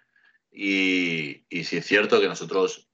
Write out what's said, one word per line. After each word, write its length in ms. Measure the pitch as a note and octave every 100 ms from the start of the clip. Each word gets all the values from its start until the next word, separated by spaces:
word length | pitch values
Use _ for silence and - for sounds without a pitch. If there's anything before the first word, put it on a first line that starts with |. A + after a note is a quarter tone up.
| _ _ _ _ _ -
Y, 920 | G2+ G2 F#2+ F#2 F2 E2 D2 - _
y 140 | F2
sí 140 | D#2+ E2+
es 80 | -
cierto 320 | G2+ G#2+ A2+
que 60 | F#2+
nosotros 600 | E2+ E2+ F#2+ F#2 - _